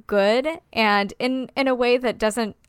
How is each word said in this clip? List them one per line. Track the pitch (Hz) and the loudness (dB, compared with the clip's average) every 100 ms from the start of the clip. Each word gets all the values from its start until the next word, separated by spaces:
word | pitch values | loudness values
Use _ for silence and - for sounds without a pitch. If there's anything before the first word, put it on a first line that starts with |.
| - | -4
good, | 208 196 233 294 330 _ | 0 2 2 0 -6 _
and | - 220 202 202 202 | -2 2 2 0 -4
in, | 254 262 254 - | -4 -4 -6 -2
in | 262 | -2
a | |
way | 254 240 247 | 0 2 2
that | 247 - | 0 -2
doesn't, | 220 214 220 - | -2 -2 -6 -6